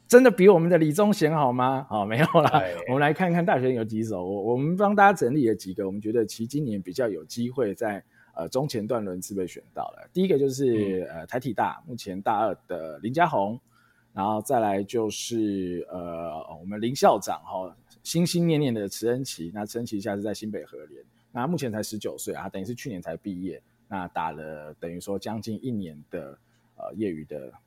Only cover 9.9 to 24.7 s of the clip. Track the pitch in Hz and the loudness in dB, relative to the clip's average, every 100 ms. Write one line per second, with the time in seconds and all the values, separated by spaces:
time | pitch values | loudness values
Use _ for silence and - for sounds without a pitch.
9.9 | - - 180 185 147 139 131 135 113 98 | -12 -8 -2 2 4 2 2 2 4 2
10.9 | 92 82 82 80 127 131 107 101 57 80 | -2 -4 -10 -8 -6 -4 -2 -2 -4 -12
11.9 | 113 98 92 110 104 110 87 - 87 80 | -12 -10 -6 -2 0 0 -2 -8 -8 -8
12.9 | 73 101 139 170 135 98 120 - _ _ | -8 -4 2 2 2 0 -4 -12 _ _
13.9 | _ _ - 101 107 104 127 107 98 98 | _ _ -4 -2 0 0 2 4 2 0
14.9 | 120 110 101 - 117 107 98 90 87 - | 0 0 -2 -4 -2 0 0 -2 -4 -8
15.9 | 90 87 82 85 78 - 78 90 104 117 | -8 -8 -8 -8 -10 -12 -14 -10 -4 -4
16.9 | 135 196 113 104 82 80 92 92 - _ | 0 2 2 -2 -8 -8 -8 -8 -14 _
17.9 | _ - 165 175 175 170 151 143 113 98 | _ -4 0 0 2 2 2 2 0 -4
18.9 | - 113 123 135 - 85 104 104 117 120 | -2 0 0 -4 -8 -10 -8 -8 -6 -6
19.9 | 101 104 101 107 - 110 101 73 67 76 | -6 -4 -4 -4 -6 -6 -8 -10 -16 -18
20.9 | 69 - _ _ 120 131 175 127 107 104 | -20 -20 _ _ -4 -2 -2 -2 -4 -4
21.9 | 107 104 69 - 78 92 98 92 120 139 | -6 -8 -8 -8 -8 -8 -8 -8 -8 -8
22.9 | 92 85 85 101 90 92 76 - _ _ | -8 -8 -8 -8 -6 -8 -10 -16 _ _
23.9 | 98 90 85 82 78 78 76 76 | -8 -6 -4 -6 -6 -10 -12 -14